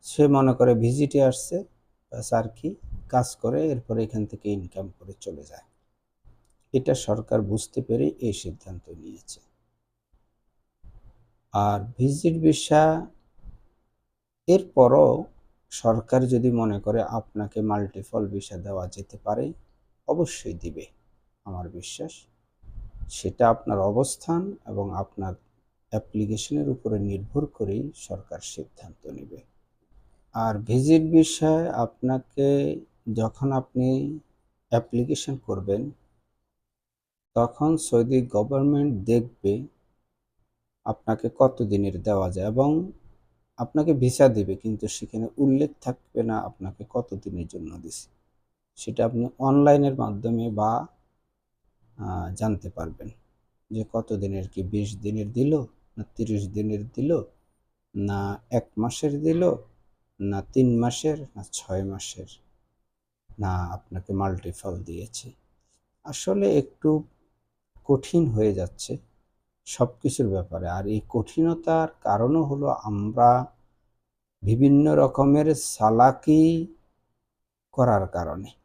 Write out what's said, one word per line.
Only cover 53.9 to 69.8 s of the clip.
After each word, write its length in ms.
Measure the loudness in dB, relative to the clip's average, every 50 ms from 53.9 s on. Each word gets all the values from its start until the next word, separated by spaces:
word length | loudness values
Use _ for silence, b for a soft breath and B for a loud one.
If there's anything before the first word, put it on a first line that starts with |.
| -4
কত 200 | -6 -4 -2 -4
দিনের, 340 | -4 -4 -4 -4 -6 -8
কি 160 | -8 -8 -8 -6
বিশ 260 | -4 -2 -2 -2 -4 -6
দিনের 360 | -8 -6 -6 -4 -4 -6 -4 -2
দিল, 280 | -2 0 2 0 0 -2 -6 _ _ _ _ _
না 60 | -14 -14 _ _
তিরিশ 280 | -8 -4 -2 -2 -2 -4
দিনের 360 | -4 -6 -4 -4 -4 -4 -6 -8
দিল, 240 | -8 _ -4 -2 0 0 0 -2 -6 _ _ _ _ _ _ _ _ _ _ _ _ _
না 440 | -4 -4 -2 -2 -2 -4 -4 -6 -10 _ _
এক 160 | -4 -4 -4 _ _
মাসের 440 | -4 -4 -4 -4 -2 -4 -2 -2 0
দিল, 200 | 0 0 2 2 2 2 0 -2 -6 _ _ _ _ _ _ _ _ _ _ _
না 220 | -6 -4 -4 -4
তিন 380 | -6 -2 2 2 4 4 4 2
মাসের, 380 | 0 0 -2 -2 -2 -2 -2 -4 -8 -16 _
না 80 | -18 -16 -12
ছয় 320 | -14 -14 -10 -6 -6 -6 -4
মাসের, 460 | -6 -8 -10 -12 -14 -14 -16 -18 -18 -20 _ _ _ _ _ _ _ _ _ _ _ _ _ _ _ _ _ _ _ -10 -6
না 120 | -4 -4 -2 -4 -4
আপনাকে 480 | -6 -8 -12 _ _ -12 -12 -8 -6 -4
মাল্টিপল 600 | -2 -2 -2 -4 -6 -8 -10 -12 -10 -10 -10 -10 -10 -12
দিয়েছে। 480 | -12 -12 -14 -14 -14 -16 -16 -16 -16 -20 _ _ _ _ _ _ _ _ _ _ _ _ _ _
আসলে 540 | -14 -12 -8 -2 -2 0 2 2 4 4
একটু 460 | 2 0 0 _ _ 2 2 2 2 -2 -6 _ _ _ _ _ _ _ _ _ _ _ _ _ -20 _
কঠিন 420 | 2 2 2 2 0 2 2 2
হয়ে 260 | 4 2 2 2 2 2
যাচ্ছে 440 | 0 -4 -6 -8 -12 -10 -10 -10 -12 _ _ _ _ _ _ _ _ _ _ _ _ _
সব 220 | -16 0 0